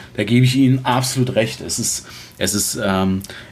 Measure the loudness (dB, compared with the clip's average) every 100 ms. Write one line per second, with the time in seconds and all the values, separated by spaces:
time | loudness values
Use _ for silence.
0 | -10 -6 2 4 4 4 4 4 2 0
1 | 0 0 0 0 -2 -4 -8 -4 -4 -4
2 | -10 -20 -20 -6 -4 -2 -2 -2 0 0
3 | 2 0 -6 -16 -10